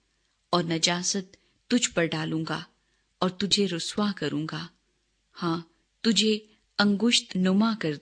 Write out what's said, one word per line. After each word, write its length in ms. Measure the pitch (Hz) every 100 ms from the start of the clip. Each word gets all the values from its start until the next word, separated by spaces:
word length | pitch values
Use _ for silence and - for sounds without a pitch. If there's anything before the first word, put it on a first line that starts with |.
| _ _ _ _ _
اور 120 | 175
نجاست 720 | 165 160 165 175 180 202 185 - _ _ -
تجھ 200 | 240 240
پر 160 | - 165
ڈالوں 380 | 160 160 160 160
گا 120 | 160 170 _ _ _ _ _
اور 120 | 185
تجھے 360 | 180 196 165 196
رسوا 420 | 170 - - 208 196
کروں 300 | 151 147 156
گا۔ 140 | 156 170 - _ _ _ _ _ -
ہاں، 240 | 175 165 165 _ _ _
تجھے 340 | 226 190 214 214 - _ _ -
انگشت 580 | 208 202 226 233 - 185
نما 360 | 185 190 226 214
کر 140 | 160 147